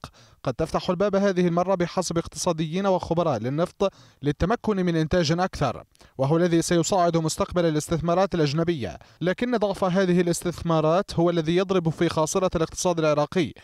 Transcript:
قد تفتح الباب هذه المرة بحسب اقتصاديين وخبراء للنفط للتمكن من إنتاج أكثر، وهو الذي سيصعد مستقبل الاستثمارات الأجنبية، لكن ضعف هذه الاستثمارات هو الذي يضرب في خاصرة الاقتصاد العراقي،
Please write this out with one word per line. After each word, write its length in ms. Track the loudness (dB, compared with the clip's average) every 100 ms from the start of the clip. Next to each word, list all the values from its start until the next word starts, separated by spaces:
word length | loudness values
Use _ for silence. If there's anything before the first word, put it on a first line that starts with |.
| -8 -20 -20 _
قد 100 | -6
تفتح 360 | -4 -4 -2 -2
الباب 260 | 0 0 2
هذه 320 | 2 2 2
المرة 260 | 2 0
بحسب 440 | 0 0 -2 -4 -4
اقتصاديين 680 | -4 -4 -2 -2 -2 -2 0
وخبراء 520 | 0 0 0 0 0
للنفط 540 | -2 -2 -4 -2 -2 -2 -16 _
للتمكن 540 | -4 -2 -2 -2 -2 0
من 200 | 0 0
إنتاج 360 | 0 0 2
أكثر، 520 | 0 -2 -2 -4 -4 -12 _ -16 -4
وهو 180 | 0 2
الذي 260 | 4 2
سيصعد 540 | 2 2 2 2 2 2
مستقبل 480 | 0 -2 -2 0
الاستثمارات 680 | 0 0 -2 -2 0 2 2
الأجنبية، 640 | 2 0 0 -2 -2 -6 -10 -18 _
لكن 360 | -2 -2 -2 0
ضعف 280 | 0 0
هذه 360 | 0 2 2 2
الاستثمارات 960 | 2 0 -4 -4 0 2 4 2 0
هو 160 | 0 2
الذي 260 | 2 0 0
يضرب 320 | 0 0 0
في 200 | 0 0
خاصرة 420 | 0 0 0 0 0
الاقتصاد 420 | -2 -2 -2 2
العراقي، 540 | 2 2 0 0 -2 -6